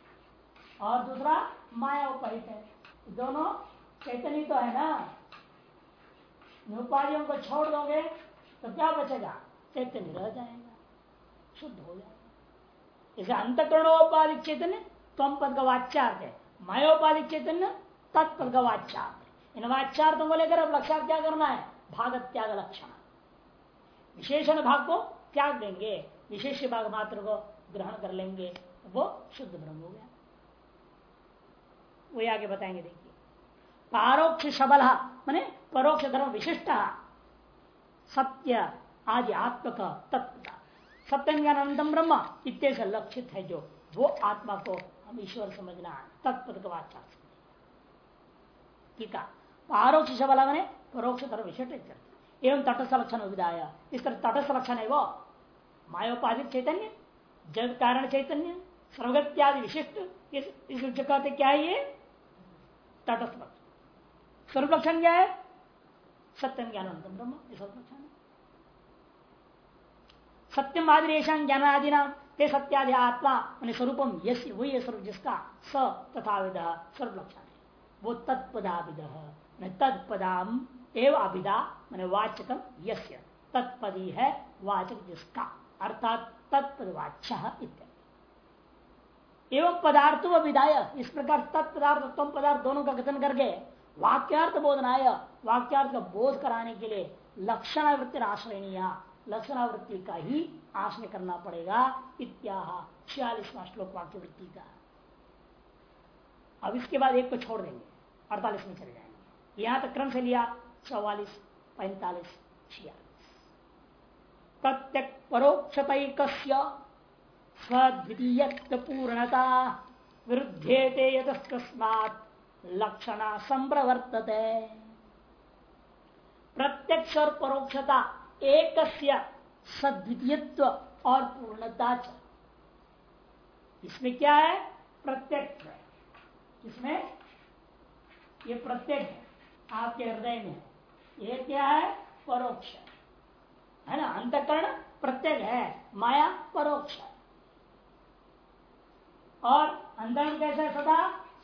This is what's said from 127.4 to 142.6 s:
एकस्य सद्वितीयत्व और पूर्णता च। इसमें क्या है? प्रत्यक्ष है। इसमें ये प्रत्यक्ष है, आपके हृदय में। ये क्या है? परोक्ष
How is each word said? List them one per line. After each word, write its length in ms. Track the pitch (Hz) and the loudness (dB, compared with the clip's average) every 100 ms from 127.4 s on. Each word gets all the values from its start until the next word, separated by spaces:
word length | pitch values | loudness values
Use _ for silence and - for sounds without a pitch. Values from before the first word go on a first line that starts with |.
| 277 277 269 262 277 262 - - - - | -4 -4 -4 -6 2 2 2 -8 -20 -4
एकस्य 760 | 269 294 320 - 311 - 277 269 - - - _ - - | 6 6 6 2 0 0 0 0 -2 -14 -20 _ -18 -2
सद्वितीयत्व 840 | 277 190 220 240 254 302 - - 262 - - - - | -2 -2 -6 -4 0 -2 -2 2 2 2 -10 -4 2
और 160 | 262 | 2
पूर्णता 680 | 247 - 233 214 226 - 240 247 | 2 -8 -14 -12 -12 -2 -2 -2
च। 180 | - - - _ _ _ _ _ _ _ _ _ _ _ _ _ _ _ | -6 -16 -20 _ _ _ _ _ _ _ _ _ _ _ _ _ _ _
इसमें 340 | - - 254 247 | -20 -6 -4 2
क्या 160 | 294 | 6
है? 240 | 294 320 370 - - - _ | 8 6 4 -4 -14 -20 _
प्रत्यक्ष 600 | 277 262 - 233 - - | -6 -6 -4 -6 -6 -12
है। 140 | - - - - - - - _ _ _ | -18 -20 -20 -20 -20 -20 -20 _ _ _
इसमें 520 | 226 - 254 359 - - - - - _ _ _ - _ _ - - _ - | -20 -12 -6 -6 -6 -14 -20 -20 -20 _ _ _ -20 _ _ -20 -20 _ -10
ये 80 | |
प्रत्यक्ष 500 | 233 269 247 - 285 | -10 -6 -8 -4 -4
है, 180 | - - - - - _ - | -4 -12 -20 -20 -20 _ -12
आपके 320 | 220 233 233 | -6 -6 -6
हृदय 380 | 233 220 233 233 | -8 -6 -6 -6
में। 180 | 196 143 - - _ _ - - | -8 -14 -18 -20 _ _ -20 -14
ये 180 | 208 262 | -10 -8
क्या 280 | 254 277 277 | -4 -2 2
है? 260 | 302 339 - - - - | 2 2 -4 -14 -20 -4
परोक्ष 480 | 247 247 - | -4 -2 -8